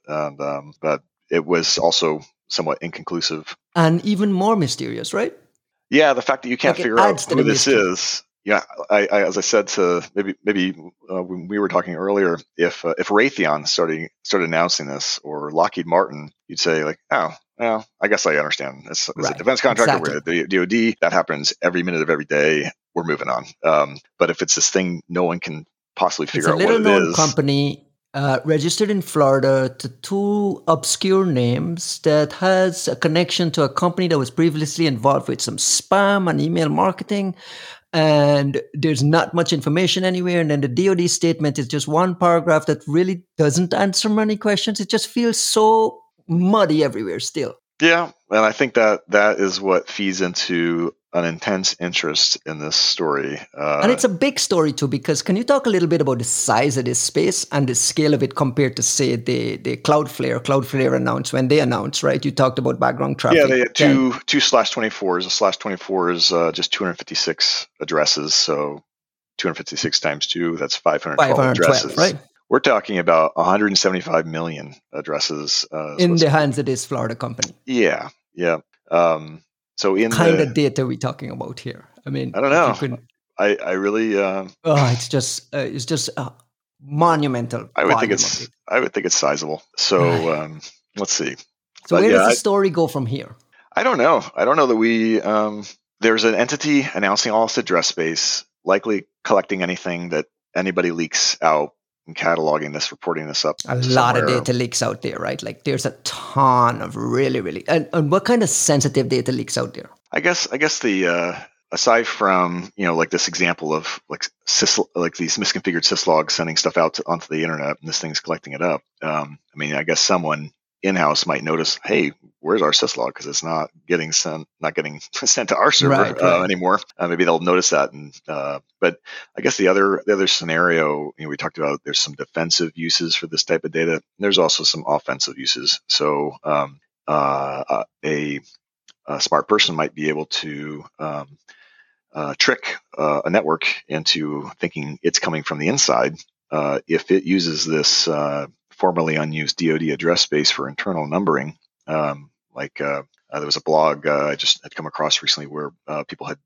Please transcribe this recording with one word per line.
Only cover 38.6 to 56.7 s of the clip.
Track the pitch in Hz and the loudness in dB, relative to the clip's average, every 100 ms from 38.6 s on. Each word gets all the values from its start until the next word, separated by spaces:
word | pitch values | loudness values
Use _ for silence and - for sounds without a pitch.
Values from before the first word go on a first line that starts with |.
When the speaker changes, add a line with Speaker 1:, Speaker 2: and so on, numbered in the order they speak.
| - | -6
Speaker 2:
there's | 151 160 143 | -2 0 2
not | 143 165 - 170 | 4 4 2 0
much | 165 | 0
information | 156 143 156 185 185 185 | 0 0 0 0 0 0
anywhere. | 185 180 175 | 0 0 0
And | 160 | 2
then | 147 | 0
the | 139 | 0
D | 123 190 | 2 2
O | 185 | 2
D | 175 | 2
statement | - 170 165 151 139 | 2 0 2 0 -2
is | 120 | -4
just | 151 139 | -4 0
one | 156 185 175 | 0 2 2
paragraph | 175 170 165 156 151 | 4 4 4 2 2
that | 147 - | -4 0
really | 151 180 180 - - | 0 0 -2 -6 0
doesn't | 151 147 180 - | 2 2 0 2
answer | 196 185 220 | 0 0 0
many | 214 214 214 | 2 2 0
questions. | 214 202 - 208 | 0 0 -2 -4
It | 202 | -2
just | 220 - | -2 -2
feels | - 233 226 | 0 0 2
so | - - 220 220 220 - _ _ - | 0 4 6 6 4 -2 _ _ -2
muddy | 170 180 214 185 151 147 | 2 4 6 6 4 2
everywhere | 98 104 87 | 0 -6 -6
still. | 120 - 131 - _ - | -6 -6 -6 -8 _ 2
Speaker 1:
Yeah, | 156 170 170 - - | 4 4 2 -8 0
and | 104 | 4
I | 110 | 4
think | - 135 120 | 4 2 4
that | 110 104 - | 4 4 2
that | 104 104 101 | 4 4 4
is | 98 92 | 0 0
what | 98 90 - | 2 0 0
feeds | - 98 92 | -4 -4 -2
into | 90 87 - 87 85 85 85 - _ | -2 -2 -2 0 0 0 -2 -6 _
an | 87 85 | -2 -2
intense | 82 - 95 95 - | -2 -4 -2 -2 -4
interest | 87 85 80 76 - - - | -4 -4 -2 0 0 -2 -6
in | 78 | -8
this | 76 76 | -4 0
story. | - - 82 71 69 73 - - | 0 0 0 -2 -2 -6 -12 -6
Uh, | 76 73 | -2 0
Speaker 2:
And | 208 | 2
it's | 254 247 | 2 0
a | |
big | 175 277 277 | 0 -2 -2
story | - 185 156 | 0 2 0
too, | 147 139 | 0 -2
because | 135 123 151 | -2 -2 -4
can | - 196 | 0 -2
you | |
talk | 233 277 269 | 2 0 2
a | |
little | 196 170 | 0 2
bit | 165 | 2
about | 139 123 | 2 0
the | 117 | -2
size | - - 110 139 | -2 0 2 2